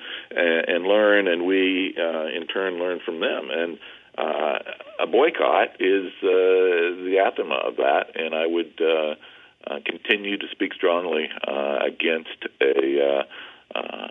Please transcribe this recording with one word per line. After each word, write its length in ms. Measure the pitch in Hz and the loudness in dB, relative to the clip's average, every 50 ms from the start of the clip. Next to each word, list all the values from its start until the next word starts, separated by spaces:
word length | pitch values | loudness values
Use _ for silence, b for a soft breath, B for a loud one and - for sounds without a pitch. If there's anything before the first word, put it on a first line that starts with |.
| B B B B B B | B B B B B B
and, 380 | - - 87 85 82 82 - - | -2 0 2 2 2 2 0 0
and 180 | 87 85 90 | 0 0 2
learn, 400 | 95 104 107 107 104 104 101 98 | 2 4 6 6 6 6 6 4
and 180 | 90 85 87 87 | 2 2 2 2
we, 500 | 92 95 95 92 92 92 92 92 - - - | 2 2 4 4 2 2 0 -2 -2 -2 -4
uh, 280 | 85 82 82 80 78 78 | -4 -2 -2 -4 -4 -4
in 180 | 65 85 82 | -6 -8 -8
turn 320 | - - 98 95 92 87 87 | -6 -6 -4 -4 -4 -4 -2
learn 220 | 90 90 90 85 - | -4 -4 -4 -4 -6
from 160 | 90 82 82 | -8 -6 -4
them. 300 | - - - - 76 64 | -4 -4 -4 -6 -6 -6
And, 280 | 71 82 85 85 78 B B B B B B B B | -4 -4 -4 -4 -6 B B B B B B B B
uh, 420 | - 78 78 73 73 78 76 64 - - - - - - - - - | -6 -4 -4 -2 -2 -2 -2 -2 -4 -6 -10 -14 -14 -16 -14 -6 -6
a 40 | 92 | -2
boycott 720 | 82 87 117 151 165 - - 78 64 78 95 117 - - - | 2 4 4 4 4 2 0 2 2 4 2 2 0 -2 -2
is, 260 | 92 92 98 98 90 87 - - | 0 2 2 2 0 -4 -8 -2
uh, 800 | 95 95 92 92 92 92 92 92 92 90 87 85 85 90 90 92 90 | 0 2 4 4 6 6 6 6 4 4 2 2 0 0 -2 -4 -2
the 120 | 92 95 95 | 0 2 4
anathema 360 | 98 120 - - 98 80 69 - - | 2 2 0 -2 -4 -2 -4 -2 -2
of 100 | 65 - | -2 -2
that, 380 | - 64 67 76 90 - - - | 0 2 2 2 2 0 -2 -6
and 200 | 80 82 80 80 | -6 -6 -4 -2
I 120 | 80 82 | -2 0
would, 340 | 82 85 85 82 - - - | 0 0 0 -2 -4 -4 -2
uh, 360 | 82 80 82 78 78 76 76 B B B B B B B B _ - - | 0 2 2 2 0 -2 -4 B B B B B B B B _ -12 -10
uh, 120 | 69 71 - | -10 -6 -6
continue 540 | - 85 - - - 107 101 101 101 101 95 | -8 -8 -6 -2 -2 0 0 0 -4 -6 -6
to 80 | - - | -6 -10
speak 200 | - - 98 90 | -6 -4 -4 -4
strongly, 560 | - - 95 87 85 87 90 85 80 78 78 - - - - | -2 0 2 2 2 2 0 0 -2 -2 -2 -4 -6 -8 -6
uh, 340 | - 67 71 71 71 69 65 - | -4 -4 -2 -2 -2 0 0 0
against 640 | - - - 80 85 80 80 78 - - - - - - _ | -2 -2 -2 0 0 0 -2 -4 -10 -12 -12 -12 -12 -2 _
a, 400 | 67 67 67 67 67 69 69 69 | 2 4 4 4 2 2 2 2
uh, 760 | 69 69 69 69 69 - - - - - - - _ _ - - | 2 2 2 0 -2 -4 -10 -16 -18 -18 -20 -20 _ _ -10 -8
uh, 300 | - - - - - - | -8 -8 -10 -10 -12 -10